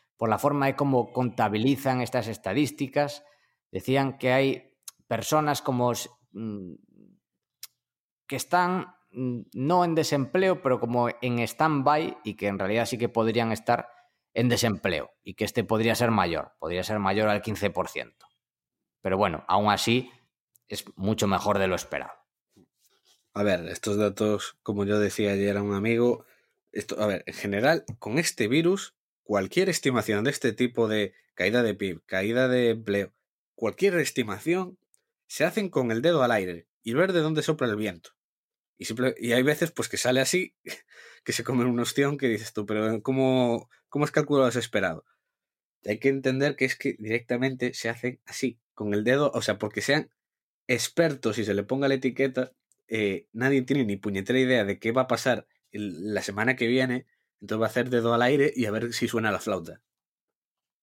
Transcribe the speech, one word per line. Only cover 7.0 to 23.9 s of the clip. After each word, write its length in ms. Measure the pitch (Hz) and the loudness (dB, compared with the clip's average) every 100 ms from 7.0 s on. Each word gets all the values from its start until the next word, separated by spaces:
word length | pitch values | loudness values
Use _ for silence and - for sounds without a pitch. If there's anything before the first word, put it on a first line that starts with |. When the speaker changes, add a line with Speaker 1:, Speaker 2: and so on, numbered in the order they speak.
| 50 95 _ _ _ _ - _ _ _ _ _ - | -20 _ _ _ _ _ -20 _ _ _ _ _ -10
Speaker 1:
que 100 | 135 | -10
están, 580 | - 180 175 185 - - _ | -2 0 2 -2 -6 -14 _
mm, 300 | - 127 120 - | -6 -4 -6 -8
no 300 | 107 139 180 | -4 2 2
en 100 | 175 | 4
desempleo, 680 | 160 147 143 127 180 190 185 | 2 2 0 0 2 2 2
pero 180 | 131 120 | 2 0
como 280 | 117 120 120 - | 0 2 0 0
en 180 | 127 120 | -2 0
stand-by 800 | 113 - 156 147 139 151 165 - | 0 2 2 2 2 2 0 -6
y 100 | 107 98 | -10 -4
que 100 | 101 | -2
en 120 | 98 | -2
realidad 280 | 95 113 113 | 0 0 0
sí 100 | 120 | -2
que 100 | 113 | -2
podrían 420 | 113 113 113 113 | 2 2 2 0
estar 360 | 107 - 120 - - _ _ _ | -2 0 0 -2 -16 _ _ _
en 140 | - 120 | 0 2
desempleo 640 | 113 117 98 98 80 62 _ | 2 0 0 -2 -2 -4 _
y 120 | - | -12
que 100 | - | -6
este 180 | 107 - | -4 -2
podría 320 | 92 110 113 | 0 2 2
ser 160 | 110 120 | 2 2
mayor, 420 | 107 87 78 71 - | 4 2 -2 -6 -10
podría 240 | 80 90 | -6 -4
ser 140 | 92 107 | -2 -2
mayor 300 | 98 101 107 | 0 2 2
al 140 | 104 | 0
quince 260 | 110 104 104 | -2 -4 -2
por 200 | 92 90 | -2 -6
ciento. 380 | 73 60 _ _ _ _ _ _ _ _ _ | -6 -12 _ _ _ _ _ _ _ _ _
Pero 160 | 95 95 | -2 2
bueno, 260 | 101 80 - | 0 0 0
aún 220 | 95 104 | 2 4
así 400 | 98 - 123 127 - _ _ _ _ - | 2 2 0 0 -14 _ _ _ _ -14
es 160 | 101 - - | -12 -12 -6
mucho 300 | 98 107 101 | -2 0 0
mejor 320 | 92 101 98 | 0 2 2
de 80 | 95 | 2
lo 60 | |
esperado. 380 | 87 - 71 - - _ _ _ _ _ _ _ _ _ _ _ | -2 -4 -8 -8 -16 _ _ _ _ _ _ _ _ _ _ _
Speaker 2:
A 80 | 104 | -2
ver, 240 | 104 87 82 | 0 0 -2
estos 280 | - 107 | -8 -2